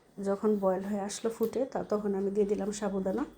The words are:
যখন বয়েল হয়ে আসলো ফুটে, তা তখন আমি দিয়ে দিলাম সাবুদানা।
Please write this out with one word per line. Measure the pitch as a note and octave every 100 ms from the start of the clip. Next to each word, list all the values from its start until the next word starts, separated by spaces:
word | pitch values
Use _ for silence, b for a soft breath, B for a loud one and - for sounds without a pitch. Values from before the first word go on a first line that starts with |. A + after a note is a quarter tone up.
| _ -
যখন | G3 G3 G#3+ G#3
বয়েল | F#3+ F#3
হয়ে | G3 G#3
আসলো | G3+ - A3+
ফুটে, | A3+ A3 A3 C4+
তা | G3
তখন | F#3 G#3 G3+ G3
আমি | G3
দিয়ে | G3+ G3+
দিলাম | G3 G3
সাবুদানা। | G3+ G3+ F#3+ F#3+ G#3 D4+